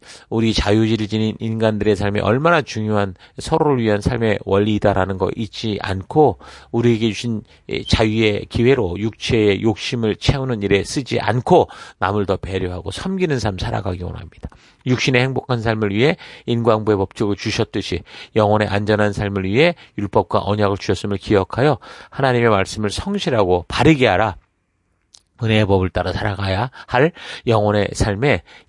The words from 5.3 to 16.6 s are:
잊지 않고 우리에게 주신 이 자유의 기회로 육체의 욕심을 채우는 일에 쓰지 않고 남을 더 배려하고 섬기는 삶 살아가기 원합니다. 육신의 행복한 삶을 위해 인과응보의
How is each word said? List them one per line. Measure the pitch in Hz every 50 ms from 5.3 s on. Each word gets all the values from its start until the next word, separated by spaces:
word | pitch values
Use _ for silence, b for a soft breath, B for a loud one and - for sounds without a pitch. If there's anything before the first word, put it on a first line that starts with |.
| -
잊지 | - 113 101 - - - 110 101 -
않고 | - 98 92 95 90 - - 156 151 123 95 B B B B B B B
우리에게 | - 117 117 120 117 107 117 113
주신 | 98 - - 120 113 104 - b b b b
이 | - 58 - -
자유의 | - - - 113 110 107 113 110 107 101 - - -
기회로 | - 120 117 123 131 127 104 87 87 92
육체의 | 107 113 - - - - 123 113 107 104 98 95
욕심을 | 101 110 98 - - - 131 120 113 107 95
채우는 | - - - - 139 131 131 120 104 101
일에 | 95 98 98 95
쓰지 | - - 156 123 - 120 107
않고 | - 104 113 127 - - 180 160 104 B B B B B B _
남을 | 92 92 101 104 98
더 | 95 95
배려하고 | - - 92 95 92 92 90 90 85 - 92
섬기는 | - - - 190 190 190 180 160 143 123
삶 | 104 110 95
살아가기 | 90 - 113 113 107 95 92 92 90 87
원합니다. | 90 80 78 80 80 - - - - b b b b b b b
육신의 | 127 127 120 - - 131 123
행복한 | 127 135 131 123 - - 127 117
삶을 | 110 117 110 107 110 101 98
위해 | 107 123 156 180 B B B B B B
인과응보의 | - 120 117